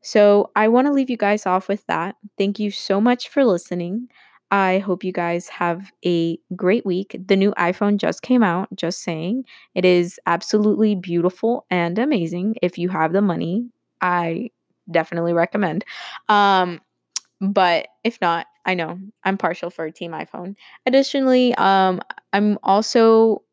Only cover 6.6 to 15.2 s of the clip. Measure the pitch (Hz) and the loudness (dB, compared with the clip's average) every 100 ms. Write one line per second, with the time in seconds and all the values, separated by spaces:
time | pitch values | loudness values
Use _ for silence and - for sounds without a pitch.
6.6 | 180 226 202 180 196 - 185 196 196 - | 0 0 0 -4 -6 -12 0 2 2 0
7.6 | 175 185 208 202 196 170 - 254 214 175 | -2 0 0 0 -2 -4 0 2 2 0
8.6 | 196 185 165 190 - 160 170 247 254 - | -6 -6 -6 -6 -8 -6 -4 -6 -8 -18
9.6 | _ - 180 180 175 - - 170 - 214 | _ 0 4 4 2 -4 -2 -2 0 0
10.6 | 208 202 214 202 180 170 170 - 226 247 | 2 2 2 0 -2 0 0 0 -4 -4
11.6 | - 180 170 185 262 254 165 175 196 220 | -2 -2 -2 0 0 0 -2 -4 -4 -2
12.6 | 180 - 175 180 160 180 202 170 165 185 | -4 -2 -4 0 0 2 0 0 -4 -4
13.6 | 240 _ _ _ 185 175 170 165 240 _ | -6 _ _ _ -2 -2 -2 -6 -8 _
14.6 | _ _ - 165 160 170 | _ _ -4 -2 -2 -4